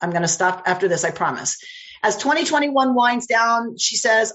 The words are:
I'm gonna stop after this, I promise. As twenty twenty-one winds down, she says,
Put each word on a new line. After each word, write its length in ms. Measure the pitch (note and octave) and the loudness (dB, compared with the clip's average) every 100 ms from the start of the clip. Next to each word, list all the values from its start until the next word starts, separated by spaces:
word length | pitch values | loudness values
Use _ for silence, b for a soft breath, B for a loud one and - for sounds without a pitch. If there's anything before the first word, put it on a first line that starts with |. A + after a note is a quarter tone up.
I'm 80 | F3 | -4
gonna 180 | E3+ E3 | 0 0
stop 360 | - F#3 F3+ F#3 | 0 0 0 -2
after 220 | F3+ F#3+ | 0 0
this, 160 | E3+ | 0
I 80 | E3 | -2
promise. 460 | E3 E3 B2+ - - B B B B | -2 -4 -2 -6 -8 B B B B
As 160 | G#3 G#3 | -2 0
twenty 280 | C#4 D#4+ - | 0 0 0
twenty-one 500 | D4+ C#4+ C4+ C4 B3 | 0 2 2 2 4
winds 320 | A#3+ A#3+ - | 2 2 0
down, 500 | A3+ A#3 A#3 A#3 A#3 | 2 2 2 -2 -4
she 180 | - - | -4 0
says, 380 | A#3 A3 G#3+ | 2 2 2